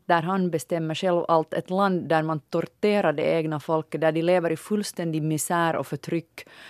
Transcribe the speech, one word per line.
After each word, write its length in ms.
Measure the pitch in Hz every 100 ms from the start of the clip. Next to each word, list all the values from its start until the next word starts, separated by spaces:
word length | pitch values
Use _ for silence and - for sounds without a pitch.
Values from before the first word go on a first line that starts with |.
| -
där 160 | 170
han 280 | 165 190 180
bestämmer 440 | 160 - 170 156
själv 300 | 156 190 175 -
allt. 260 | 165 156
Ett 160 | - -
land 380 | 185 196 180 143
där 140 | 160
man 180 | 156 160
torterar 720 | - 170 160 _ 208 208 180
det 100 | 147
egna 380 | 156 165 160 151
folket, 400 | - 160 156 156
där 120 | 160
de 100 | 160
lever 280 | 170 180 170
i 40 | 160
fullständig 680 | - 208 202 - 170 156
misär 540 | 156 156 - 175 165 160
och 100 | 135
förtryck, 600 | 147 - 170 - - - -